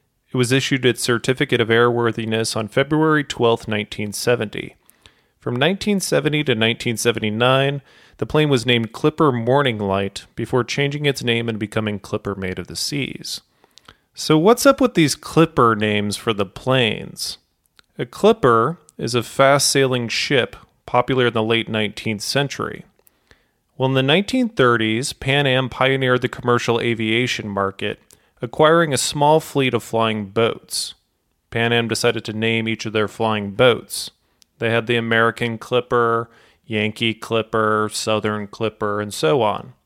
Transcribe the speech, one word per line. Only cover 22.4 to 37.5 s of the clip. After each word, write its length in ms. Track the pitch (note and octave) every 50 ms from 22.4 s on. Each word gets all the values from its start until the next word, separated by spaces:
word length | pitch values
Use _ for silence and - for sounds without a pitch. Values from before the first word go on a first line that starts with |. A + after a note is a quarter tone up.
| C#3+ C3+ - - - - - - - _ _ _ _ _ _ _ _ _ _ _ _ _ _ _ _ _ _ -
Well, 120 | C3 C3
in 40 | C3+
the 80 | C3 C3
nineteen 460 | C3+ D3+ F#3 G3+ - - C4 B3 A3
thirties, 640 | - - C3 B2 A#2+ A2+ A2 A2 A2 A2+ C3+ - -
Pan 340 | - - C3+ C3+ C#3+ C#3+
Am 220 | C3+ B2+ C3 C3 A#2+
pioneered 540 | - - C3 C3 C3+ C3+ C3 B2+ B2+ B2+ B2
the 60 | A#2+
commercial 520 | - - - A#2+ A#2+ A#2+ - - A#2 A#2
aviation 680 | A2 A#2+ A#2 A2 A2+ A2 A2 A#2 B2+ A#2+ - - G#2+ G#2
market, 520 | G2+ G2+ G2 G2 G2 - G#2 G#2 G#2 - _ _ - _ _ _ _ - -
acquiring 500 | A#2+ - - D#3 D#3 E3 E3+ E3+ D3+ C3+
a 60 | A#2+
small 400 | - - - D3+ C#3+ D3 D#3 D#3+
fleet 360 | - - - C#3+ C3+ B2+ A#2+
of 100 | A2+ -
flying 420 | - - A2+ A2+ A2+ G#2+ G#2+ G#2
boats. 680 | F#2+ G2 A2+ A2+ A2+ - - _ - - - - - - _ _ _ _ _ _ _ _ _ _ -
Pan 220 | - A#2 A#2 A#2 A#2+
Am 140 | A#2+ A#2
decided 380 | A2 A2+ - - A#2+ A#2+ A#2 -
to 80 | - G#2+
name 340 | G#2+ A2 A2+ A2+ A2+ A2
each 180 | A2+ A2+ A2 -
of 80 | A#2 G#2
their 140 | A2 G#2+
flying 460 | G2 - - A2+ A2 G#2+ G#2 G2+ G2+ G2
boats. 580 | A2 B2+ B2+ A2+ - - - - - - - _ _ _ _ _ _ _ _ _ -
They 120 | A2+ A2+
had 160 | A2+ A#2 A2+
the 100 | A2+ A#2+
American 600 | A#2 A2+ A2+ A#2 A2+ A#2 A#2 A2+ - A#2+ A#2 A2+ G#2+
Clipper, 720 | - - B2 B2 A2+ - B2+ A#2+ A#2 A#2 A#2 A#2 A#2 - _ _ _ _ _ _ _
Yankee 480 | - A2 G#2+ G#2+ G#2+ G#2 - A#2 A2+ G#2+
Clipper, 800 | - - - A2+ A2+ G#2+ -